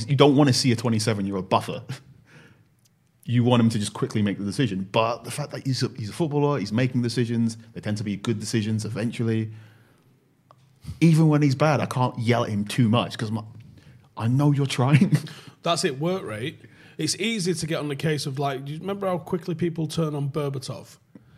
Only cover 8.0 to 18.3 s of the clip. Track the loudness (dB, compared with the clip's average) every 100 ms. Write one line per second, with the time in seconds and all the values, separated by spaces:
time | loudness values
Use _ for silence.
8 | -4 -4 -2 -4 -2 -2 0 -2 -4 -4
9 | -6 -2 -2 0 -2 -8 -20 -20 _ _
10 | _ _ _ _ _ _ _ _ -14 2
11 | 4 6 6 4 4 2 2 2 0 -2
12 | -2 -2 0 2 2 -2 -2 2 4 4
13 | 0 -4 -6 -6 -8 -16 -20 -20 -20 -20
14 | _ -4 0 4 4 4 0 0 4 6
15 | 6 2 -2 -16 -20 -8 -2 0 -2 -2
16 | -4 -4 -6 -8 -8 -10 -20 -20 -20 -6
17 | -4 -2 -2 -2 -2 -2 -2 -4 -4 -2
18 | -2 -2 -4